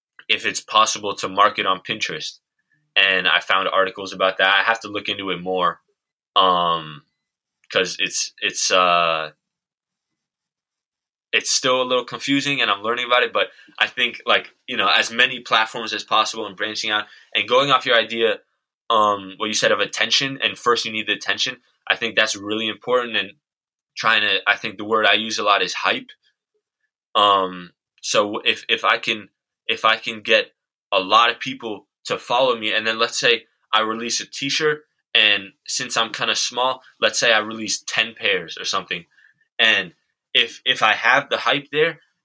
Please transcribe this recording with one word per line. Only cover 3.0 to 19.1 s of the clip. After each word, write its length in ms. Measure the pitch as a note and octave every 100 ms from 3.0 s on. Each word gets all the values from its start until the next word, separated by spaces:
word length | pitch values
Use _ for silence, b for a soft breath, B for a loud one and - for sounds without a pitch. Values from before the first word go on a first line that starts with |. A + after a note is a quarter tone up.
| G2 F#2 F2+
I 120 | F2
found 280 | - F#2+ F#2
articles 460 | F#2+ F#2+ G2+ F#2+
about 240 | F#2+ F#2+ F#2+
that. 100 | F#2+ G2
I 40 |
have 160 | G2+ G2
to 60 | G#2
look 220 | G#2 -
into 200 | G2+ F#2+
it 100 | F2
more, 380 | F2+ F#2 F2 - _ _ _ _ _ G2+
um, 680 | F#2 F2+ F2 E2+ D#2 D2+ _ _ _ _ _ _ _
'cause 240 | G#2 F2+ -
it's, 340 | F#2 - - -
it's, 300 | G2+ - -
uh, 600 | F#2+ F2+ F2 E2 D#2+ D#2 - _ _ _ _ _ _ _ _ _ _ _ _ _ _ _ _ _ _ _
it's 160 | A2 -
still 300 | - C3 B2+
a 40 | B2+
little 180 | B2+
confusing, 580 | A#2+ A#2+ - C#3 C3+ C3+
and 80 | A2+
I'm 140 | G2+
learning 220 | A2 A#2+ A#2+
about 180 | B2
it. 80 | A#2
But 160 | G#2 F#2+ B B -
I 80 | A2
think, 340 | B2+ A#2+ - A#2+
like, 240 | G2+ - _ -
you 80 | A#2
know, 140 | G2
as 220 | G#2+ A2
many 280 | A#2 B2+ B2
platforms 540 | - A2+ A2 B2 A2
as 100 | G#2
possible 420 | - A2 G#2+ A2+ G#2
and 120 | F#2+
branching 340 | G#2+ G#2+ A2
out 140 | G#2+ G#2 B B
and 140 | G#2+ G2+
going 240 | B2+ C#3+
off 140 | C3 C3+
your 100 | A#2
idea, 420 | A2 A#2 A#2 G2 _ _ _ _ -
um, 460 | A2+ G#2